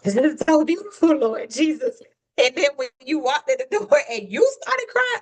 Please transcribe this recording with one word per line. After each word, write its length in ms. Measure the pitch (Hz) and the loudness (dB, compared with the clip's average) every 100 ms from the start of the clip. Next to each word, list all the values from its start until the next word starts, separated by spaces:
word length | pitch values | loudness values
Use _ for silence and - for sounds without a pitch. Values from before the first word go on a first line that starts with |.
This 140 | - 202 | 0 2
is 240 | 294 302 - | 2 0 2
so 180 | 311 | 2
beautiful, 500 | 311 339 - - 330 294 | 2 -2 -4 0 2 2
Lord 340 | 226 226 240 | 0 -2 -8
Jesus. 500 | 240 311 311 262 - - _ _ - | -2 -2 0 -6 -8 -20 _ _ 0
And 180 | 247 | 0
then 140 | 254 285 277 | 2 -2 -2
when 120 | 254 _ | -10 _
you 140 | 254 302 | -6 -2
walked 320 | 254 277 262 | 0 -2 -2
in 60 | 262 | -4
the 180 | 254 415 | -2 -4
door 100 | - 285 247 | 2 2 2
and 200 | 226 190 | -8 -8
you 160 | 214 523 - | 2 2 2
started 240 | - 523 466 | -6 -4 -2
crying 300 | 494 494 466 | -2 -2 -2